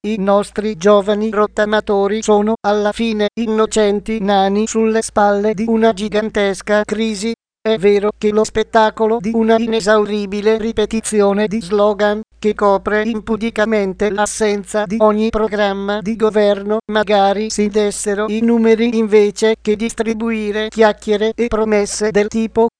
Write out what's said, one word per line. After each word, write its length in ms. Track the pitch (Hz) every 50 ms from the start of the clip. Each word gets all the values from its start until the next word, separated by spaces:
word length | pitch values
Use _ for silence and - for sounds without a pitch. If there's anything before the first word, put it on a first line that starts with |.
| -
I 120 | 208 220 208
nostri 580 | 190 196 196 202 202 - - - 202 214 214
giovani 540 | 160 170 208 208 202 190 202 214 208 214 226
rottamatori 920 | 214 208 214 202 _ - 208 208 214 214 214 - 208 196 196 202 208 220
sono, 340 | 214 - 214 208 208 214 226 -
alla 320 | - 202 208 208 202 208
fine, 360 | 208 - 226 226 214 214 208 208 _ -
innocenti 800 | 233 220 220 214 220 214 - 220 214 202 202 208 196 - 220 226
nani 460 | 190 202 202 196 190 196 196 208 220
sulle 340 | 226 - 220 226 220 220 226
spalle 540 | 220 - - 220 202 208 202 202 202 220 214
di 100 | 175 220
una 280 | 226 226 220 220 226 220
gigantesca 880 | 180 214 214 - 208 220 220 208 220 202 196 190 - - - 208 208 208
crisi. 480 | - 208 208 226 220 214 190 202 226 233 _ _ _ _ _
È 200 | _ 220 220 220
vero 320 | 175 208 202 202 196 208 - _
che 120 | - 208
lo 140 | 208 214 220
spettacolo 720 | - - 226 214 _ - 226 220 220 214 - 226 214 226 240
di 120 | 175 220
una 240 | 226 226 226 220 226
inesauribile 1040 | 226 233 226 220 226 175 202 220 214 208 202 208 208 202 196 196 208 202 220 220 220
ripetizione 880 | 208 226 220 - 214 202 - 220 - - 214 214 202 202 196 202 214 208
di 140 | 190 226
slogan, 580 | 196 170 214 208 202 214 208 196 208 208 208 214 220 _ _ _
che 140 | - 214
copre 520 | 214 - 208 202 196 190 185 208 202 214 214
impudicamente 1040 | 226 233 214 - - 226 208 220 226 - - 214 220 220 214 196 190 185 185 208 208
l'assenza 760 | 196 208 208 208 - - 220 214 202 202 190 - - 214 208
di 140 | 175 202 226
ogni 300 | 220 214 208 214 220 226
programma 720 | - 214 214 214 208 208 208 202 196 196 196 202 208 214
di 140 | 180 196 226
governo, 640 | 202 220 214 196 214 208 202 202 196 202 202 214 220 - -
magari 560 | 208 220 214 185 214 202 196 196 196 196 220 220
si 200 | - - 208 208
dessero 580 | 202 214 208 202 202 - - 208 202 196 214 214
i 140 | 208 220
numeri 560 | 226 233 233 233 226 226 226 214 233 240 220 226
invece 560 | 220 208 202 214 208 208 196 - 220 220 220 _
che 120 | _ 214 208
distribuire 920 | 196 226 233 - - 220 220 226 214 226 233 226 220 214 208 202 214 214 214
chiacchiere 640 | - 214 220 208 208 - - 214 208 202 214 220 220
e 120 | - 233
promesse 640 | 240 233 214 220 220 214 208 202 196 - - 208 214
del 180 | 180 208 208 214
tipo 380 | - 226 226 214 - 226 226 233 _